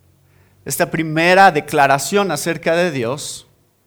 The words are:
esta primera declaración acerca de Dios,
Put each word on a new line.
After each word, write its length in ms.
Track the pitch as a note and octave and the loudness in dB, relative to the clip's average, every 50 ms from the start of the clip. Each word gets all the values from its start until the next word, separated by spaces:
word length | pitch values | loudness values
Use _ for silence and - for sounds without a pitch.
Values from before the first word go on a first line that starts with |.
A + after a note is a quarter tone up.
| _ _ _ _ _ _ _ _ _ _ _ _ _ | _ _ _ _ _ _ _ _ _ _ _ _ _
esta 280 | E3 D3+ - F3 - | -8 -4 -4 -4 -2
primera 600 | - D#3+ D#3+ D#3+ D3+ D#3+ E3 F3+ F#3 F#3+ G3 G3 | -2 -4 -6 -4 -2 0 2 4 6 6 6 6
declaración 800 | D#3+ D3 C#3 - - D3+ C#3 C3+ C3+ C#3 - - G3 G3+ G3+ F#3+ | 4 2 -2 -2 0 2 2 4 2 0 0 -2 -2 -2 -2 -2
acerca 460 | D#3 C#3 - E3+ E3 D#3 - F3 E3 | -4 -4 -4 -6 -6 -4 -2 -2 0
de 140 | E3+ F3 F3+ | 0 0 -2
Dios, 580 | D3 C3+ A2+ A2+ C3+ D3+ - - - - - _ _ _ _ _ _ _ _ | -2 -4 -4 -6 -6 -8 -10 -12 -14 -16 -18 _ _ _ _ _ _ _ _